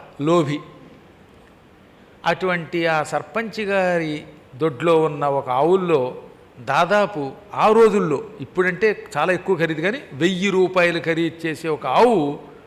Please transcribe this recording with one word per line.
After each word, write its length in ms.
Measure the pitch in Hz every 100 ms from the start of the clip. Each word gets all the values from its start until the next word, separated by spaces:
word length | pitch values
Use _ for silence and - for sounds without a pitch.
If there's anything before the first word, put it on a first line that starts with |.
| - -
లోభి. 360 | 147 170 143 151 - - - - - - - - - - _ - - _ - - -
అటువంటి 600 | 170 185 175 147 170 165
ఆ 160 | 156
సర్పంచ్ 580 | 147 151 - 220 226 214
గారి 640 | 202 196 180 175 160 151 - - -
దొడ్లో 480 | 127 160 123 165 160
ఉన్న 240 | 156 147 143
ఒక 240 | 139 127
ఆవుల్లో 720 | 127 156 190 175 151 127 - - - - -
దాదాపు 720 | 117 143 170 208 196 156 135 - -
ఆ 140 | 127 190
రోజుల్లో, 560 | 220 226 202 175 139 - -
ఇప్పుడంటే 680 | 135 175 180 175 220 196 - 147
చాలా 160 | 165
ఎక్కువ 240 | 175 185 175
ఖరీదు 240 | 165 160
కానీ, 220 | 180 269 -
వెయ్యి 380 | 131 170 180 202
రూపాయలు 500 | 185 180 185 175 170
ఖరీదు 460 | 165 165 165 165 165
చేసే 220 | 143 165
ఒక 180 | 151 135
ఆవు 520 | 143 240 208 143 147 - -